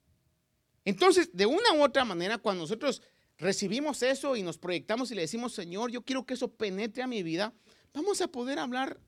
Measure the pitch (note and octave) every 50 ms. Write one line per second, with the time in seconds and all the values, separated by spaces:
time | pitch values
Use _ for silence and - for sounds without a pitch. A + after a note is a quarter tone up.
0 | _ _ _ _ _ _ _ _ _ _ _ _ _ _ _ _ - G3 G#3 G3
1 | F4 F#4+ E4 F#4 E4 - - F3 G3 G#3+ C4+ F#4 A#4+ A#4 F4 D4+ D4 C#4 - C#4
2 | B3+ A#3 F#3 E3+ F3 F#3+ A3+ G#3 - A3+ G3 F3+ E3 D3+ G#3+ A3+ D#4 C#4 A3+ -
3 | - _ _ _ _ _ _ - - F#3 F#3+ - G#3 F#3 G3+ B3+ D4 D4+ C4+ -
4 | A#3+ B3+ C4+ C4+ - C#4+ C4 A3+ F#3+ F3 D#3 - - F3+ F3+ E3 C3 - G#3+ A#3+
5 | C4 B3 B3+ F#3+ E3 D#3 F#3 A#3 A#3+ A#3+ - - F#3 E3+ E3+ G3 A#3 B3 A3 B3
6 | - - B3+ C4+ A#3+ - C4 - - - - - A3 G3+ F#3 G3 A3 A#3 A3 C4
7 | B3+ B3+ B3 G#3+ F3+ E3 D#3+ E3+ G3+ A3 - _ _ _ - _ _ _ - C4+
8 | E4 G#4 G4 - F#4 E4+ - B3 A#3+ B3+ C#4 D#4+ D#4 B3+ B3 B3+ C4+ - - -
9 | _